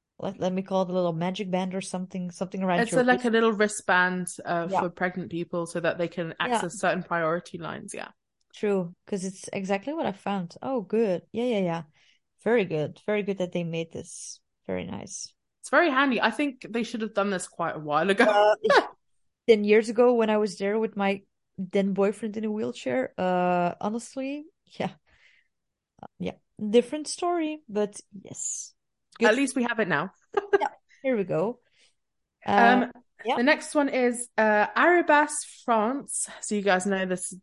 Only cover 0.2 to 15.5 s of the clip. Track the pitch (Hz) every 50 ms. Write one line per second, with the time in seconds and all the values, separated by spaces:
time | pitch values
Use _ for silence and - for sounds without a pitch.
0.2 | - 190 196 - 170 185 185 190 190 190 190 190 190 180 180 185 175 175 165 160
1.2 | 175 185 190 208 208 185 180 180 190 185 185 196 190 - - 185 185 185 - 185
2.2 | 180 175 - - 196 180 - 185 190 185 175 180 233 226 269 262 247 254 247 247
3.2 | 247 233 220 226 226 226 214 196 214 208 - - - - 185 180 180 180 180 180
4.2 | 180 - - - - - 175 170 170 180 190 180 175 175 - - 180 180 175 185
5.2 | 165 - 165 165 170 - 180 170 170 - - 170 170 160 147 175 170 165 - 180
6.2 | 170 160 - - 175 247 240 220 - 170 - 190 190 175 156 180 175 - 170 170
7.2 | 160 156 170 175 - - - 170 160 151 - - - 196 - - - - - _
8.2 | _ _ _ _ _ _ - - 220 208 202 190 175 175 180 _ _ - 208 185
9.2 | 185 190 190 - - - - 202 190 185 196 196 196 277 311 330 285 - 190 -
10.2 | - - 202 190 175 170 - - - 254 269 233 185 - 214 226 233 196 175 165
11.2 | - _ - 220 240 254 226 202 185 170 165 165 165 - _ _ _ _ _ _
12.2 | _ _ _ _ - 208 240 233 190 170 156 151 147 - - - _ 214 214 208
13.2 | 190 202 190 196 180 180 - 175 170 165 165 165 165 165 - - 175 - - -
14.2 | - - - - _ _ _ _ _ - 92 90 - - - - - - - -
15.2 | - - _ _ _ _